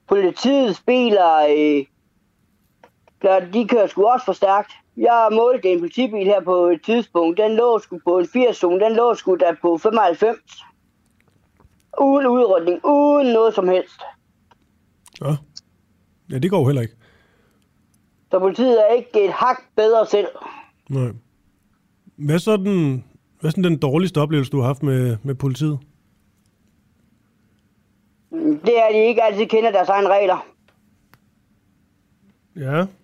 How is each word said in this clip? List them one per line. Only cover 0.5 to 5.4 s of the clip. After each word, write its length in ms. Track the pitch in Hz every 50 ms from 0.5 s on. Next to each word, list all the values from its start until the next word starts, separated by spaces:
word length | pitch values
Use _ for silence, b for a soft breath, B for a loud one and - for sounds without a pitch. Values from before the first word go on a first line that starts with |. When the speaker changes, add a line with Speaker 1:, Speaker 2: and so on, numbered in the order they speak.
| 277 277 262 220 170 -
Speaker 1:
biler, 540 | - - 247 254 247 233 208 196 180 165 160 156
øh, 480 | 151 151 147 151 151 151 147 143 139 - _ _ _ _ _ _ _ _ _ _ _ _ _ _ _ _ _ _ _ - _ _ _ _ _ _
der, 300 | - 196 190 190 180 175
de 160 | 185 233 233 190
kører 200 | 247 233 196 165
sgu 180 | - 185 202
også 200 | 226 247 247 -
for 80 | 190 180
stærkt. 380 | - 202 190 196 208 208 - - - _ _ - 233
Jeg 300 | 220 240 233 233 226 214
målte 400 | 214 220